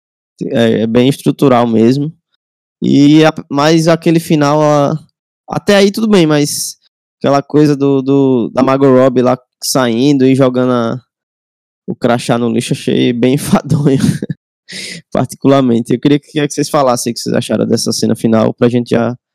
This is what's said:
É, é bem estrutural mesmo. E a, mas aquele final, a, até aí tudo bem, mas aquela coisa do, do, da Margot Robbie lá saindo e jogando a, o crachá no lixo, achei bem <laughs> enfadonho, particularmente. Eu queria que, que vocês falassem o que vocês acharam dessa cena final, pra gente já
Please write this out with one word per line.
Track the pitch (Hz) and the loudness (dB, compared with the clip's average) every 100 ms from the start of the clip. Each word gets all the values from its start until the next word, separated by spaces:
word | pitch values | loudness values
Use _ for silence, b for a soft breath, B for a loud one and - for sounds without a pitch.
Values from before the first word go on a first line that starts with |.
| _ _ _ - - | _ _ _ -14 -6
É, | 117 117 107 | 0 0 0
é | 113 | 0
bem | 120 127 | 0 0
estrutural | 139 - 135 143 120 120 | 0 -4 0 2 2 2
mesmo. | 110 113 135 147 - _ _ _ _ _ - | 2 2 2 -4 -10 _ _ _ _ _ -8
E | - 135 143 156 156 | -2 2 4 4 4
a, | - - | 0 -8
mas | 143 151 165 160 | -2 2 2 2
aquele | 165 175 165 | 0 2 0
final, | - 160 143 151 | 0 0 2 2
a, | 151 147 143 160 - _ _ _ - | 2 2 0 -4 -10 _ _ _ -10
até | - - 202 | -8 0 2
aí | 202 | 2
tudo | 202 220 | 0 0
bem, | 208 156 | 2 4
mas | 151 151 - - - _ _ _ _ | 2 0 -4 -10 -14 _ _ _ _
aquela | 135 139 | -2 -2
coisa | - 147 151 139 | 0 2 2 2
do, | 139 139 | 0 0
do, | 131 139 135 127 131 | 0 0 2 0 -2
da | - | -2
Margot | 131 135 139 | 0 2 4
Robbie | 127 131 123 | 4 4 2
lá | 123 127 _ _ | 0 -2 _ _
saindo | - 143 123 113 139 143 131 | -6 -2 -2 0 0 2 2
e | 135 | 2
jogando | 131 123 127 | 2 0 -2
a, | 123 117 131 _ _ _ _ _ _ _ _ - | -2 -4 -6 _ _ _ _ _ _ _ _ -12
o | - | -6
crachá | 120 117 - 120 | -2 -2 -2 -2
no | 120 | -2
lixo, | 113 - | -4 -4
achei | 139 - 139 127 | -6 -2 -2 0
bem | 120 127 | 0 0
<laughs> | 139 | -2
enfadonho, | - 196 147 156 143 135 - - - - _ _ _ 185 B 175 _ | -2 -4 -2 -2 0 0 0 -4 -8 -12 _ _ _ -16 B -16 _
particularmente. | - - - 135 139 127 117 117 | -4 -4 -2 2 2 2 0 -2
Eu | 120 | -2
queria | 147 143 | 0 0
que, | _ | _
que | 156 143 | -6 -6
vocês | - 147 | -4 -4
falassem | 156 135 120 120 | -2 0 -2 -4
o | 117 | -8
que | |
vocês | - 113 | -4 -4
acharam | - 110 113 | -4 -4 -2
dessa | 113 120 | -2 -4
cena | 113 113 110 | -4 -2 -2
final, | 117 113 113 | 0 0 0
pra | - 123 | 0 0
gente | 120 117 | 0 -2
já | 120 117 123 _ | -2 -2 -6 _